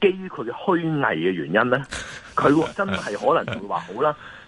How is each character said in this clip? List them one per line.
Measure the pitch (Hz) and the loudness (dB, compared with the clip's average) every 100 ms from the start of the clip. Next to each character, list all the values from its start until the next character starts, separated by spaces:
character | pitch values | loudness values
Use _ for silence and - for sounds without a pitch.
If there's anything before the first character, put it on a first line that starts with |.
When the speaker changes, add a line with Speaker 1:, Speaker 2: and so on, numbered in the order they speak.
Speaker 1:
基 | 196 190 | 2 0
於 | 185 | -6
佢 | - 113 | -8 -8
嘅 | |
虛 | - - 175 | -4 0 2
偽 | 165 151 117 | 2 2 0
嘅 | 82 87 | 0 0
原 | 90 71 | 0 2
因 | 101 123 | 2 4
呢， | 127 139 - - | 2 -2 -10 -10
Speaker 2:
<laughs> | - - - | -14 -8 2
Speaker 1:
佢 | 139 151 - | 4 4 2
真 | - 196 | -2 -2
係 | 95 - 101 | -2 -4 0
可 | 110 160 | 2 2
能 | 107 110 | 0 -6
會 | 98 | -6
話： | 87 87 | -6 -6
「好 | 104 | -2
啦， | 151 147 - - | -2 -2 -10 -20